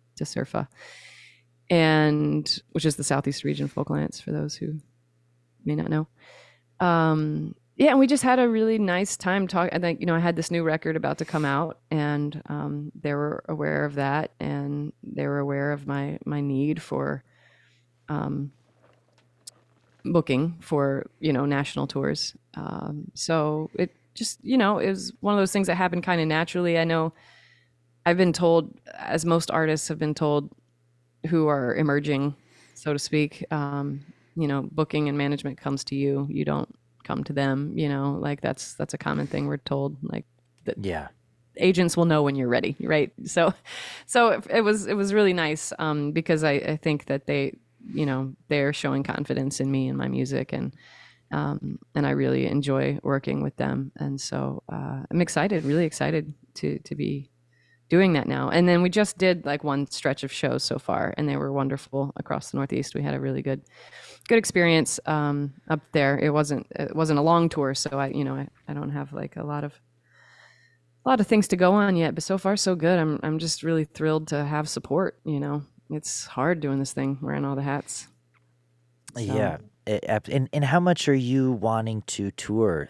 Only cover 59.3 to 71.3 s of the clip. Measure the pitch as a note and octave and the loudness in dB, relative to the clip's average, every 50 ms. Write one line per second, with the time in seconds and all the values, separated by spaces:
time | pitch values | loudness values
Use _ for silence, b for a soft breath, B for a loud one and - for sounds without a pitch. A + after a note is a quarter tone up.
59.3 | F3+ E3+ - C#3 C#3+ D3 - D3 C#3 C#3 C#3+ - - - - C#3+ C#3+ - - C3+ | 4 2 0 -2 -2 -2 0 0 0 0 -2 -2 -4 -2 -2 -2 -2 -2 -4 -8
60.3 | - - - C3 B2 C3 - - B2+ B2+ - - - - - - - - D3+ C#3+ | -6 -2 -2 0 0 0 0 -2 -2 -4 -2 -2 0 0 0 -2 -2 -2 -2 0
61.3 | C#3 C#3 C#3+ C#3 C#3 C#3 C3+ C3+ C#3 C#3 - - - C#3 C#3 C#3 - - C#3 - | 0 -2 -2 -2 0 0 0 0 -2 -4 -6 -6 -4 -4 -4 -4 -4 -8 -6 -4
62.3 | C3+ - - - - C3+ C#3 - - - - - - D3 C#3+ C#3+ C#3 C3+ C3+ C3+ | -6 -6 -6 -6 -4 -4 -4 -2 -2 -4 -4 -4 -4 -4 -4 -2 -2 -2 -2 -4
63.3 | C3 C#3 C3+ C3+ C3+ C#3 - B B B B B B B B B B B B - | -4 -4 -2 -4 -4 -6 -6 B B B B B B B B B B B B 4
64.3 | A#3 A3+ G3+ - - F3+ F3 E3+ E3 D#3+ - - - - - C#3+ D#3 D3+ D3 C#3+ | 4 4 4 4 2 4 6 6 6 6 4 2 -2 -4 -2 -2 0 0 2 0
65.3 | C#3+ C#3+ C#3+ C#3+ - - - - D#3+ D3+ - _ - D#3 C#3 C#3 C#3+ - - D3+ | 0 0 -2 -4 -6 -8 -6 -4 -4 -4 -2 _ 2 4 4 4 4 4 2 2
66.3 | D3 D3+ D3 C#3+ D3 B2 - - - - C#3+ - - D#3 D#3+ D#3 D3+ C#3+ D3 E3 | 4 2 2 2 0 -4 -4 -6 -8 -8 -6 -4 -2 0 2 2 4 4 6 6
67.3 | E3+ E3+ E3+ D#3+ - D#3 C#3 C3 C#3 - - C#3 C3+ C#3 C#3 C3+ - C#3+ C#3 C3+ | 6 6 4 4 2 0 0 0 0 -2 -4 -4 -2 -2 -2 -2 -2 -2 -2 -2
68.3 | C3+ C#3 C#3+ - _ _ _ - D3 C#3+ D3 C#3+ C#3+ C#3+ C#3+ C#3 C#3+ C#3+ D3 C#3+ | -2 -6 -6 -8 _ _ _ -10 -8 -6 -6 -6 -6 -6 -6 -8 -8 -10 -10 -8
69.3 | - E3 - D3 D3 D3 D3 C#3+ - _ _ _ _ _ b b b b b b | -8 -8 -8 -6 -6 -6 -6 -8 -10 _ _ _ _ _ b b b b b b
70.3 | b b b b b b b b b b b _ _ _ - B3+ C4 A3 G3+ - | b b b b b b b b b b b _ _ _ 0 2 2 4 4 4